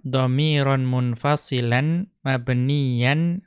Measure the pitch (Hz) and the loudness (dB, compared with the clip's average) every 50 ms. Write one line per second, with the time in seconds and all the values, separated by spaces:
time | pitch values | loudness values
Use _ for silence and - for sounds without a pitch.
0 | - 131 131 131 131 127 127 139 151 156 151 143 139 139 135 131 127 127 127 127 | -8 -4 0 0 2 2 2 2 2 2 2 2 2 2 2 0 0 0 0 0
1 | 123 123 117 - - 143 147 147 - - 139 123 120 117 120 127 143 156 165 175 | 0 -2 -2 -2 0 0 0 -2 -2 -4 -2 -2 0 0 0 0 2 0 0 -2
2 | 202 - _ _ - 135 131 123 120 131 127 123 123 139 147 147 139 127 123 120 | -4 -6 _ _ -4 -4 -4 -2 -2 -2 0 0 0 0 0 0 0 0 0 0
3 | 123 131 147 160 170 170 170 190 - | 0 2 2 0 0 -2 -2 -4 -6